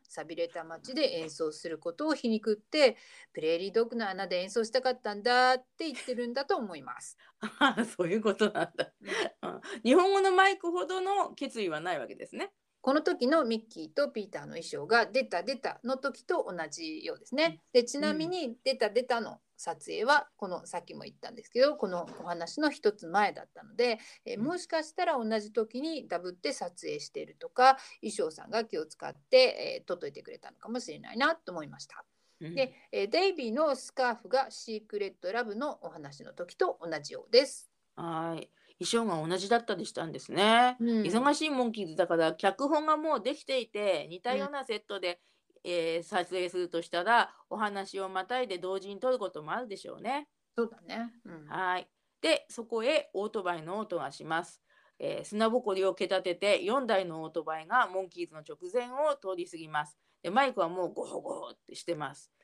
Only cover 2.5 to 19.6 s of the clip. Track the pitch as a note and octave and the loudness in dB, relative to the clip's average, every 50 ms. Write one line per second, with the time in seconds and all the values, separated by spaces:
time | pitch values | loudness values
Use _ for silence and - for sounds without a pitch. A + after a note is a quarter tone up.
2.5 | G#3+ G#3 - _ - D#4 D4 B3 G#3+ - - - - - - - - - D#3 D#3+ | -2 -2 -2 _ 2 4 6 4 4 2 -8 -20 -20 -20 -20 -18 -10 -4 0 0
3.5 | E3 E3+ F#3 G3 F3+ A3+ A3+ A3+ A3+ A#3 A3+ G3 F#3 F3+ G3 F3+ F3+ F3+ F3+ F#3+ | 0 0 0 0 0 0 0 0 0 -4 -4 -4 -4 -4 -4 -2 -2 -2 -2 -2
4.5 | F#3+ A#3+ A3+ A3 - C4 B3+ C4 B3+ B3 - G#3+ G#3 G3+ G3+ A#3+ B3 B3 B3+ B3+ | -2 -2 -2 0 0 0 0 0 -2 -2 -4 -6 -4 -2 0 4 6 6 6 6
5.5 | C4 B3+ B3+ _ _ - E4 D#4+ B3+ - - - B3 A3 A#3+ A#3+ A#3+ C4+ C#4+ C#4+ | 6 4 0 _ _ -6 -6 -6 -6 -6 -8 -6 -4 -4 -4 -4 -2 -2 0 0
6.5 | G4+ E4+ A#3+ G3 F3 D3+ C3 B2 B2 - - - - _ - - - _ - G#3+ | 0 0 0 -4 -8 -10 -10 -12 -12 -12 -12 -16 -18 _ -20 -20 -14 _ -8 -6
7.5 | - - C#4+ C4+ A#3 - A#3+ A3 - - F3+ E3 F3+ A3+ G#3+ A3 F#3+ - G#3+ G#3 | 0 4 4 4 4 4 0 -2 0 -2 0 2 2 2 2 2 2 4 4 2
8.5 | - - E3 - - - - - _ _ - G3 - A4+ G#4+ - - _ - - | 2 2 -2 -2 -2 -4 -6 -6 _ _ -10 -6 -2 -2 -2 -2 -4 _ -8 -8
9.5 | - - - - G4+ B3+ - A3+ B3+ E4+ F4 G4 G4 G4 G4 F#4+ F#4 F#4 F#4+ G4 | -8 -8 -10 -12 -10 -2 4 6 8 8 8 8 6 6 6 6 6 8 6 6
10.5 | G4 G4 - F4 E4+ F4+ F4+ - F#4 F#4 F#4 F#4+ G4+ G4+ E4+ - A3+ - C#4+ B3+ | 6 2 -2 -2 -2 -2 -2 -2 -2 -2 0 0 2 0 0 0 -2 -6 -8 -6
11.5 | A3 A#3 G#3 F3+ D#3 D3+ D#3+ F3+ F3 D3 B2 A2 G2+ G2+ A2 - - G#3+ E4+ G4+ | -4 -4 -2 -2 -2 -2 -2 -2 -2 -4 -4 -6 -10 -12 -12 -10 -8 -8 -8 -8
12.5 | _ _ _ _ _ _ - - C4+ D4+ D4+ F4+ F4+ - B3 B3 D4+ E4 C4+ A3+ | _ _ _ _ _ _ 0 2 2 2 4 2 2 2 2 4 4 4 4 2
13.5 | A3+ A3 A3 - - - D#3 D#3 - - - C4 - A#3 G3+ F#3 - D#3 C#3+ D3 | 0 -2 -4 -8 -14 -14 -14 -6 -2 -2 -2 0 -2 -6 -8 -8 -8 -12 -10 -10
14.5 | D3+ D#3+ E3+ - - C#3+ C#3+ E3 A3 A#3 A3 - G3 C4 B3+ G#3+ - F3 E3+ G#3 | -10 -10 -10 -8 -8 -8 -2 2 4 4 4 4 2 0 0 0 -2 -4 -2 -4
15.5 | C4+ A#3 - - - - - A#3+ C4 C4 C4+ C#4 C4+ - - - F#4 E4 - - | -4 -4 -4 -6 -6 -6 -6 -4 -4 -2 -2 -4 -6 -6 -4 -2 0 0 -2 -2
16.5 | F#3 F3 D#3+ D#3 D3+ - E3 D#3+ D#3 D#3 D#3 E3 D3+ - - - - C#3 - E4 | -4 -6 -6 -8 -8 -10 -8 -8 -8 -8 -8 -8 -8 -10 -10 -6 -2 0 0 0
17.5 | D#3+ - _ _ - B3 A#3+ - - C#4+ D4+ D4+ D4+ D#4 D#4 E4 F4+ F#4 D#4+ B3 | 0 -4 _ _ 4 4 4 4 2 -2 0 0 0 0 -2 -2 -2 -2 -4 -4
18.5 | A3+ - - C4+ C4 - A#3 G#3+ G3+ A#3+ B3 B3 B3 A#3 A3 - - - _ _ | -6 -4 -2 -2 0 2 2 0 2 2 0 2 0 0 -2 -4 -8 -14 _ _
19.5 | _ - | _ -12